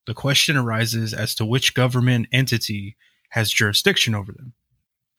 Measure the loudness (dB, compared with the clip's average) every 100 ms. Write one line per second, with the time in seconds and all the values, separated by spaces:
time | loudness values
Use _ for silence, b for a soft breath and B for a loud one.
0 | -12 -6 -2 0 2 2 0 0 0 -2
1 | -4 -4 -4 -2 0 0 0 2 2 4
2 | 2 2 2 0 2 0 -2 -6 -8 -14
3 | _ _ _ -2 0 2 2 2 2 2
4 | 0 -2 -6 -14 -20 -20 _ _ _ _
5 | _